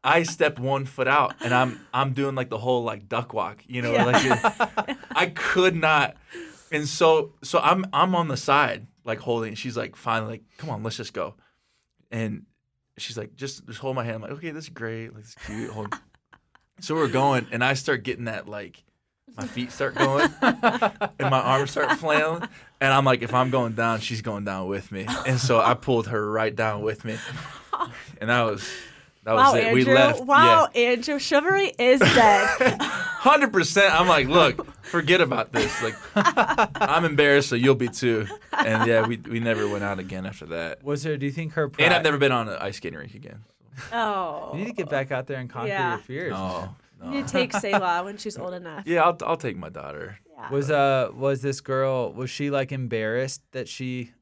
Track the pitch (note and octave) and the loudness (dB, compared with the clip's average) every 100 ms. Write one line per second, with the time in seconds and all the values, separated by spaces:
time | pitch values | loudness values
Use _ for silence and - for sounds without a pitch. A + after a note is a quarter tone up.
0 | C3 E3 E3+ - D3+ B2+ B2+ C#3 C3+ - | 4 2 2 0 -2 0 -2 -2 -4 -4
1 | C3 C#3+ C3 - A#2+ B2 B2+ A#2+ - B2+ | 2 2 2 -2 0 2 2 -2 -6 -2
2 | C3+ C3 C#3 C3+ B2+ A2 A#2+ B2 A#2 G#2+ | -2 0 -2 -2 -4 -4 -2 -2 -2 -8
3 | G2 A2+ A#2+ G#2+ F#2 G#2 _ B2 A#2+ A#2 | -6 -6 -4 -6 -6 -8 _ -6 0 2
4 | - - C3 - A3 - A3 - - C#4 | 4 4 4 2 0 0 -4 -2 -6 -10
5 | - G3 F3+ D#3 - F3+ F#3 E3 D#3 D3+ | -6 -2 -2 -2 -2 2 2 2 2 2
6 | C3+ - _ - - - _ D#3 D3 - | 2 -4 _ -18 -18 -20 _ -6 -4 2
7 | E3 D#3+ D3 _ - F3 D3 F#3+ F#3+ C#3 | 4 4 0 _ -2 2 4 2 0 2
8 | F#3 F3+ E3 C3 - C#3+ C3 G2 A2 _ | 2 2 -2 -4 2 2 2 -2 -12 _
9 | - A2+ - A#2 A2 G#2+ B2+ A#2 G#2+ - | -8 -6 -2 -2 -2 -8 -8 -8 -8 -8
10 | B2 A2+ G#2+ A2+ _ - D#3 A2+ G#2+ G#2+ | -4 -4 -4 -12 _ -16 -10 -8 -8 -8
11 | A2+ - F2 - _ _ _ _ _ _ | -10 -8 -8 -10 _ _ _ _ _ _
12 | _ A2+ A2 - - _ _ _ _ - | _ -6 -6 -8 -14 _ _ _ _ -16
13 | - A2 G#2 - C3+ - - A2+ C3+ C3 | -12 -10 -12 -12 -12 -12 -16 -10 -6 -6
14 | A#2 A2 G2+ C#3+ E3+ D3+ D3+ - A2+ A2+ | -6 -8 -10 -12 -12 -12 -16 -12 -10 -10
15 | A2+ A2 G#2+ - - G#2+ A#2 G#2+ G#2 - | -12 -18 -20 -20 -14 -10 -10 -10 -10 -12
16 | _ _ _ _ _ _ _ _ - D#3 | _ _ _ _ _ _ _ _ -6 -2
17 | C#3+ B2+ C#3 C3 A#2 A#2 B2+ C3+ - C3 | 0 2 2 2 -2 -2 0 0 -2 -2
18 | G#2 A#2+ A#2 G#2+ - G#2 F#2+ _ _ _ | -4 -8 -8 -8 -10 -12 -14 _ _ _
19 | _ _ _ A3+ - - B2 - C#3 - | _ _ _ -12 -10 -6 -8 -4 -6 0
20 | C4+ C3+ D#4+ - B3 B3 A#3 A#3+ G#3 - | 0 2 0 0 0 2 0 2 -2 -2
21 | G3+ - C3+ C3 A#2+ C3+ C#3 - D3 D4+ | -8 -4 0 2 2 0 0 -2 -2 0
22 | D#3+ D3+ D#3 E3+ A#3 - - _ C3+ C3+ | 0 0 0 -4 -8 -14 -20 _ 4 4
23 | C3+ B2+ A2+ B2+ B2+ C3 A#2+ A2 A2+ A2+ | 4 2 2 0 2 0 0 0 0 0
24 | A2+ A2+ A2 G2+ G2+ F#2+ F#2 G2 - G2 | -4 -6 -6 -6 -6 -6 -4 -6 -6 -10
25 | G#2+ B2+ C3 B2+ C3 A#2 A2 A#2+ - A#2+ | -6 -4 -2 0 4 4 4 2 2 0
26 | A2 A#2 G#2 A2 A2 G#2 A2 G#2 G#2+ G#2+ | 0 -4 -2 -2 -2 0 -2 -2 -4 -6
27 | A2+ A2 - C#3+ - - - - F4 - | -8 -10 -10 -12 -14 -18 -10 -8 -8 -10
28 | - - G#2+ A#2+ A2+ G2 - - - - | -18 -8 0 2 2 -2 -8 -12 -16 -20
29 | - _ A2 A#3 C4+ A#3 A3+ A3+ B3+ C4 | -20 _ 0 6 6 6 4 4 6 6
30 | C4 - B3+ C#4+ E4 E4 D4+ A#3+ A#3+ A#3+ | 6 2 4 6 8 8 6 2 2 2
31 | A#3+ C#4+ - D4 D#4+ G4 G4 - A#3+ C4+ | 0 -4 2 2 4 2 0 2 4 6
32 | - B3+ A3 G3+ - - B3+ - - - | 6 8 8 6 4 2 2 2 -4 -4
33 | - - B3 D4+ C4+ G3 D#3 G3 G3 D#3+ | -6 0 4 6 6 2 2 4 6 6
34 | F3+ D#3+ B2+ E3+ D3 - - - - E3+ | 6 4 6 6 6 2 -10 -16 -4 -2
35 | D3 D3 D3+ A#2+ A2+ A#2 C3+ - A2+ A2 | 2 4 4 0 -2 0 -2 -2 -6 -6
36 | - G#3 G3+ - G#3+ G#3 A3 C#3+ G3+ D#3+ | -4 2 2 2 0 2 0 0 0 2
37 | E3+ D3 D3 C#3+ C#3 A#2+ C3 B2+ A#2+ - | 2 4 6 6 4 2 4 4 0 -2
38 | B2 A2+ G2 - - - A2+ A2 A#2 A2+ | 0 0 -2 -10 -6 -2 2 2 4 4
39 | A2 A#2 - A#2 A#2 G#2+ G#2 G2+ G2+ G2 | 2 -4 -6 -4 -2 0 -2 -2 -4 -6
40 | F#2 F#2 F#2+ F#2+ D#2 E2 E2 - C3+ C#3+ | -8 -10 -10 -12 -10 -8 -8 -8 -6 -6
41 | D#3 C#3+ C#3 C#3+ D#3+ E3 C#3+ - D#3+ F3 | -4 -4 -4 -6 -6 -4 -4 2 4 4
42 | D#3+ D3 C#3 B2 A2 F2 G2+ G2+ E2+ E2 | 2 2 2 2 -2 -6 -6 -8 -10 -12
43 | C#2+ - C3 G#2+ A2 _ _ C3+ - A#3 | -16 -18 -20 -20 -20 _ _ -20 -10 -4
44 | A3 G3 F3 D3+ D#3 D#3+ A3 A#3+ D#3+ C#3+ | -2 -2 -4 -8 -10 -8 -8 -6 -4 -4
45 | C3+ C3+ C3 C3+ B2 B2+ D#3 G3 F3 F3+ | -4 -6 -6 -10 -10 -8 -6 -4 -4 -4
46 | - C3+ F3 F#2+ F#2+ F2+ F#2+ - _ _ | -8 -10 -8 -6 -6 -6 -10 -14 _ _
47 | - C#4 C4+ C4+ B3+ G3+ G3+ G3+ F#3 F3 | -8 -6 -2 -2 0 -2 0 0 0 -2
48 | F#3+ G#3 A3 G3 F3+ F3+ F3+ D#3 G3 E3+ | -4 -10 -12 -10 -10 -10 -12 -12 -2 2
49 | E3+ E3+ - C3 B2+ F2+ D#2+ - C#2 D2+ | 2 2 -4 -4 -6 -8 -12 -12 -12 -12
50 | F2 G2+ _ C3+ A2+ C#3 C#3 D3 C#3 C3+ | -14 -16 _ -18 -6 -4 0 2 4 2
51 | A#2 - C3+ C3+ C#3 C3+ - C3 C3+ C3 | 0 -2 -2 -2 -4 -6 -4 -2 0 -2
52 | A#2+ G#2+ B2+ - C#3+ C#3 C3+ C3+ B2 A2+ | -4 -6 -10 -6 -4 -2 -4 -6 -6 -4
53 | A2 A#2 C3 - _ C3 - - B2+ B2+ | -2 -4 -4 -8 _ -12 -12 -10 -8 -8
54 | A#2+ _ | -10 _